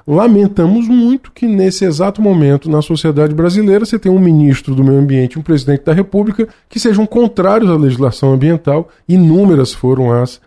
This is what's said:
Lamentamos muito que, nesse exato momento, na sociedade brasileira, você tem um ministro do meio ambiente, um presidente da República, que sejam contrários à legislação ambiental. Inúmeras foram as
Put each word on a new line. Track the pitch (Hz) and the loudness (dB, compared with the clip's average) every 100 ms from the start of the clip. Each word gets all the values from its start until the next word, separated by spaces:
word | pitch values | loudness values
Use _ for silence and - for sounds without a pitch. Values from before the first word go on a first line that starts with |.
| - | -4
Lamentamos | 147 226 208 202 202 170 214 233 | 0 2 2 2 0 0 0 0
muito | 247 233 262 - | 2 2 -2 -6
que, | - 240 | -6 -4
nesse | 202 190 185 | 0 -2 -2
exato | 190 151 196 202 | -4 -2 -4 -2
momento, | 208 180 143 139 160 | 0 2 2 0 0
na | 151 | -2
sociedade | 147 160 160 147 151 | -2 -2 -2 0 0
brasileira, | 151 170 185 208 196 | 0 -2 0 0 0
você | 220 226 | 0 -4
tem | 190 | 0
um | 185 | 2
ministro | 185 156 147 131 - 135 | 2 4 2 0 -2 0
do | |
meio | 135 139 | 2 2
ambiente, | 139 135 127 160 | 0 0 -2 -6
um | |
presidente | 156 156 131 143 | -4 -2 -2 -2
da | - | 0
República, | 160 196 196 208 202 220 - _ | -2 -2 -2 -2 -4 -6 -10 _
que | - | -6
sejam | 233 202 214 | -2 0 -2
contrários | 240 233 240 185 214 214 | 0 -2 0 0 2 2
à | 160 | 2
legislação | 143 123 135 110 139 | 0 0 -2 -2 -2
ambiental. | 135 143 165 156 143 170 _ - | 0 0 0 -2 -4 -6 _ -2
Inúmeras | 180 165 165 202 156 127 | 2 4 4 4 2 0
foram | - 127 131 127 | -2 -2 0 0
as | 120 123 - | -2 -2 -8